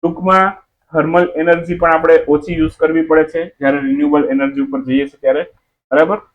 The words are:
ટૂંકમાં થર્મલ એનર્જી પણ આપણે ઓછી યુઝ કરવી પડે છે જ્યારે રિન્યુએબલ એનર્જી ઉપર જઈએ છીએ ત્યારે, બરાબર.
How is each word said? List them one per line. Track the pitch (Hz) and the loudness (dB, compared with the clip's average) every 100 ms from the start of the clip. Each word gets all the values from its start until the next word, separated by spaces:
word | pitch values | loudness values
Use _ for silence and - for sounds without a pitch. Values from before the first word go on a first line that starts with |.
ટૂંકમાં | 170 165 185 190 190 - _ _ _ | -4 -4 0 2 2 -4 _ _ _
થર્મલ | 160 151 175 175 156 | -4 0 0 0 -2
એનર્જી | 165 170 165 175 | 0 0 0 -2
પણ | 170 | 0
આપણે | 160 165 160 160 | 2 4 2 4
ઓછી | 147 147 165 | 0 0 -4
યુઝ | 156 - | -4 0
કરવી | 160 160 160 | -2 0 2
પડે | 156 | 0
છે | 156 165 175 | 0 -4 -8
જ્યારે | _ 139 143 | _ -2 -2
રિન્યુએબલ | 135 139 147 147 135 | -2 -2 0 0 0
એનર્જી | 135 139 139 | -2 -2 -4
ઉપર | 135 135 | -6 -6
જઈએ | 131 135 139 | -2 -2 -4
છીએ | _ | _
ત્યારે, | 135 135 175 _ _ _ _ | -2 -2 -4 _ _ _ _
બરાબર. | 139 165 202 _ | 2 2 0 _